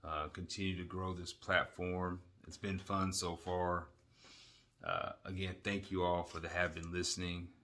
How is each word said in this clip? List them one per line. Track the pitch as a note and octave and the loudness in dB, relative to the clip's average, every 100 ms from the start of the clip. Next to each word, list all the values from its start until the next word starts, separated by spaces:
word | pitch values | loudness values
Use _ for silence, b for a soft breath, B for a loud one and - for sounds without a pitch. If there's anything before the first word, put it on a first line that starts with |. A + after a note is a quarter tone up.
uh, | D#2+ D#2 D2+ | -2 -2 -2
continue | - F2 - F#2+ F2+ | -4 -6 0 0 0
to | |
grow | F2 F#2 F#2 | -2 -2 -2
this | F2+ E2 | -2 -6
platform. | - - F2+ - - F2+ F2+ F2+ F2+ - - - | -8 4 4 4 0 0 2 0 -2 -8 -20 -16
It's | E2+ | -6
been | G2+ F#2+ | -2 -2
fun | - G2 F#2+ | 0 2 2
so | F#2 F2+ | 2 0
far. | E2+ - F2+ F2+ F2 E2+ - - B B B B B B _ | -2 0 2 4 2 -2 -16 -20 B B B B B B _
Uh, | G1+ G1+ G1+ - | -2 0 -2 -6
again, | - F#2 F#2+ - | -6 -2 -2 -2
thank | G#2 G2 G2 | -2 -2 0
you | F#2+ | 2
all | F2+ F2 | 4 4
for | E2+ - | 2 -6
the | E2 | -4
have | F2 F2+ | 2 2
been | D#2+ E2+ | 0 -4
listening. | F2 F2 - F2+ F2 F2 - | 0 0 0 -2 -2 -6 -14